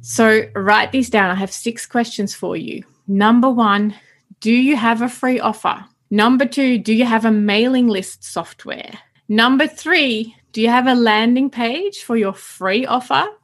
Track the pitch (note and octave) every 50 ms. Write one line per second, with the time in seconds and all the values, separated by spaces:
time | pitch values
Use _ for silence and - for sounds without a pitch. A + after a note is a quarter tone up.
0 | - - - - A3+ A3 A3 A3 A3 - - - F#3+ G3 G#3 G#3+ - - - C4+
1 | B3 - - A3 G3 F#3 F3+ F#3+ G3 F#3+ - - - A#3 A#3 - - - - A#3+
2 | A#3 A3+ - - G#3 G3+ - - - F3 F3+ E3+ - - - - G3 _ _ _
3 | _ - G3 G3 G3+ G#3+ A#3 B3 A#3 C4+ B3+ A#3 A3+ G#3 G3+ G3+ G#3 G#3+ G3+ -
4 | _ _ _ _ _ _ - _ - G#3+ A#3 B3 B3+ C4+ D4+ A#3+ A3 A3+ A#3 A3+
5 | A#3+ B3 B3 - - C4 B3+ A#3+ - A3+ G#3+ - - F#3 F#3 - - - _ _
6 | _ _ G3+ G#3 G#3+ A#3 C4 B3+ C#4 B3 - C#4+ C4+ C4 B3 A3 - - A3 A3
7 | B3 A#3+ A3+ A3+ G#3 A3+ A3 G#3+ G#3 G#3 G3+ G#3 A#3 B3+ C4 B3+ B3 A#3 G#3 F#3
8 | F#3+ - - _ - - - F3+ E3+ - - _ - - - - - - - -
9 | _ _ _ _ _ _ G#3 G#3+ A3+ B3 C4 C4+ D#4 D4+ - - - D#4 F4+ F4
10 | D4 C4 A#3 G#3+ A3+ A3+ - _ _ _ _ A3 A3 A3+ A#3+ B3+ B3+ C4 B3+ A#3+
11 | A#3+ A3+ G#3+ G#3+ A3 A#3 B3 B3+ C4+ C#4 - A#3 A#3+ A3+ B3 D#4+ F#4+ G4+ G4+ -
12 | - - A#3+ A3+ G#3 G3 F#3+ - - - - - F#3 F#3+ G3 A3+ B3+ - - B3+
13 | B3 - C#4 C4+ D#4+ G#4+ G#4+ _